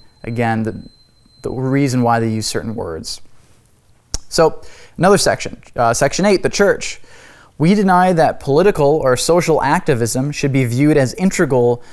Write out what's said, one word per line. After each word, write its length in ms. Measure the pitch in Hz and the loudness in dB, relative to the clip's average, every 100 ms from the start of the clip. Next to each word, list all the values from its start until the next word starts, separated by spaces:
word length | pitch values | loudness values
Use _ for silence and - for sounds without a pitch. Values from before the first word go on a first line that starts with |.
| - _ | -20 _
again, 400 | - 117 120 113 | -10 -4 -2 -2
the, 260 | 110 - - _ _ _ _ _ | -4 -8 -16 _ _ _ _ _
the 100 | - | -8
reason 520 | 123 131 139 139 127 | -4 -2 0 0 0
why 160 | 120 117 | 2 0
they 100 | 113 | 0
use 180 | 110 107 | -4 -4
certain 280 | 110 110 107 | -6 -6 -8
words. 460 | 92 80 - - - - _ _ _ _ _ _ _ - - | -8 -10 -10 -14 -16 -20 _ _ _ _ _ _ _ -12 -6
So, 320 | - 160 - - - - - | 2 2 0 -14 -20 -20 -2
another 200 | 170 196 | 2 2
section, 440 | - 98 - - - - | 2 -2 -6 -12 -14 -2
uh, 180 | 117 | 0
section 320 | 117 139 - 208 | 2 0 0 0
eight, 180 | 185 | 0
the 60 | 135 | 0
church. 500 | - 202 160 - - - - - - - _ | 0 0 0 -4 -12 -18 -20 -20 -20 -20 _
We 160 | 156 | 2
deny 380 | 208 190 180 185 | 2 4 4 4
that 300 | 170 143 - | 4 2 0
political 560 | - 139 190 190 143 156 | 0 2 2 4 2 2
or 180 | 131 123 | 2 0
social 460 | - 175 165 151 | 2 0 2 0
activism 720 | 135 165 - 123 117 127 139 | 2 0 0 0 0 -2 -4
should 200 | 143 143 | -4 -2
be 140 | 135 123 | 0 0
viewed 320 | 120 147 147 | 2 2 2
as 160 | 131 | 0
integral, 680 | - 190 - 160 131 120 120 - | 0 -2 0 0 2 2 0 -6